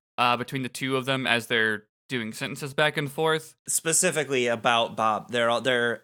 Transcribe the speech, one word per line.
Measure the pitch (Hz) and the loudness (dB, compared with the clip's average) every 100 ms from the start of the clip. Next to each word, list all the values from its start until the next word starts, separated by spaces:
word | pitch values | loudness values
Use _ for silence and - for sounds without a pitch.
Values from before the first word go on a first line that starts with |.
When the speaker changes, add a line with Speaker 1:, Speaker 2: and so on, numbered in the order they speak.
| _ - | _ 0
Speaker 1:
uh, | 123 120 | 2 2
between | 123 135 | -2 -8
the | 123 | -8
two | - 131 131 | -6 -2 -2
of | 127 | -2
them | 135 - | -2 0
as | 117 110 | 0 2
they're | 120 110 104 - _ - | 2 2 0 -8 _ -8
doing | 127 110 | -6 -6
sentences | 113 131 139 143 | -8 -10 -8 -6
back | 139 151 151 | 0 0 0
and | 143 | -4
forth. | 147 160 160 156 - - | -2 0 0 -4 -14 -4
Speaker 2:
Specifically | - 165 156 180 151 135 131 120 | -4 0 2 2 0 0 2 2
about | 117 127 117 113 107 | 2 2 2 2 0
Bob. | 110 104 - | 0 0 -2
They're | 120 117 | 0 2
all, | 117 | 2
they're | 127 123 120 113 | 2 2 0 0